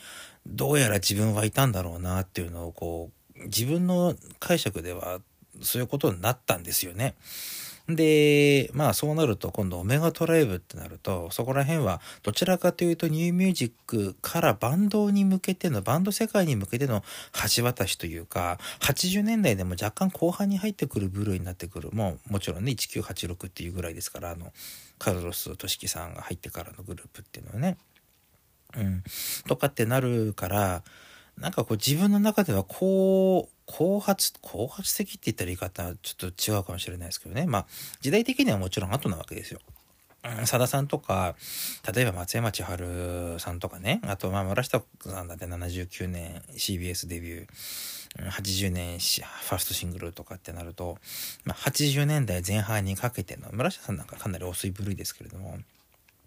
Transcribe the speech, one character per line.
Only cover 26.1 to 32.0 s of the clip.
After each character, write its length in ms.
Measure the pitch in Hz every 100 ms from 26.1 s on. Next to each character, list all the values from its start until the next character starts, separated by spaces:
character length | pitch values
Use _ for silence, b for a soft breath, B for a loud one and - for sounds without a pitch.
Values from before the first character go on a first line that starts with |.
が 80 | 87
入 140 | - 90
っ 20 |
て 100 | 87
か 160 | 87
ら 80 | 85
の 100 | -
グ 100 | 95
ル 100 | 98
ー 40 | -
プ 120 | -
っ 40 |
て 160 | - -
い 20 |
う 40 | -
の 60 |
は 60 | 104
ね。 180 | 165 180 _ _ _ _ _ _ _ _ _ -
う 40 |
ん。 200 | 101 92 92 B B B -
と 100 | -
か 100 | 139
っ 60 |
て 120 | -
な 160 | 113 127
る 320 | 127 120 110
か 160 | 98 90
ら、 340 | 101 98 90 - B B B B -
な 120 | 165
ん 40 |
か 120 | 185
こ 100 | 120
う、 20 | 110
自 200 | -
分 140 | 147